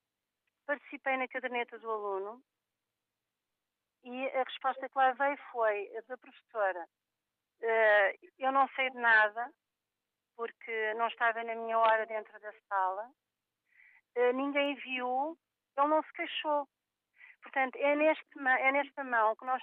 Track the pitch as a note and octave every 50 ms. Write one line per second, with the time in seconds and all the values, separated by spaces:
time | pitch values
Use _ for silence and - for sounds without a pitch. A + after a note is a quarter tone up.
0 | _ _ _ _ _ _ _ _ _ _ _ _ _ - - B3+ - - - -
1 | - C4+ C4 C4+ C4 B3 - C4 B3+ B3 B3 A#3+ A#3 A#3 A#3+ A3 A3 A3+ A3 G#3+
2 | G#3 G3+ G3 F#3+ G3 G3+ A#3 B3+ _ _ _ _ _ _ _ _ _ _ _ _
3 | _ _ _ _ _ _ _ _ _ _ _ _ _ _ _ _ _ _ _ _
4 | - B3 B3 B3+ C4 C4 - C4 B3+ - - - - C4+ B3+ C5 C4+ B3+ - C#4
5 | C4 C4 B3 A#3 C#4 C#4 C#4+ C#4 - - - A#3+ A3+ G#3+ G#3 G#3 G3 - - A3+
6 | - - B3+ B3 - C4+ - - _ _ - A3+ G3+ F#3+ F3+ F3 E3 - _ _
7 | _ _ _ _ _ _ _ _ _ _ _ - - A3+ A3+ A3+ A3 G#3+ G#3 G#3
8 | G3 F#3+ - - - - _ - C4+ C4 C4+ C4+ C4+ B3+ - - C4 B3+ C4 B3
9 | A#3+ A#3 A3+ G#3+ G#3+ G#3 G#3 A3+ A#3+ C#4 - _ _ _ _ _ _ _ _ _
10 | _ _ _ _ _ _ _ - A#3 A3+ - - - - A3+ A3 A3 G#3+ A3 A#3
11 | A#3 A3 - - A#3+ A#3 A3 A3+ A#3 A#3 A3+ A3+ A3+ A3+ A3+ A3+ A3+ A3 A3 A3
12 | A3 A3 A3 G#3+ G#3+ - - G#3 G#3 G#3+ G3+ - _ - G3+ G3 F#3+ F#3 F#3+ G3
13 | A3+ B3+ D4+ _ _ _ _ _ _ _ _ _ _ _ _ _ - - _ _
14 | _ _ - A#3+ B3 B3 B3 C4 C#4 C#4+ C#4+ D4 C#4+ C#4+ C#4+ A#3 - B3+ C4 B3+
15 | B3 B3 B3+ C4 C#4+ D#4+ E4+ - _ _ _ _ _ _ - C#4 C#4+ D4 D#4 D#4
16 | D4 - - - E4+ - - - - D#4 D4 D4 C#4 - _ _ _ _ _ _
17 | _ _ _ _ - - - _ - - - - F3 C4 - - C#4 C#4+ D4 D4
18 | D4+ D#4 D4+ - - _ - D4 C#4 B3+ C4 - C4 C4+ C4+ C#4+ C#4+ C#4 - D4
19 | C#4 B3+ B3 A3+ G#3+ G#3+ A3 - C4 B3+ B3+ B3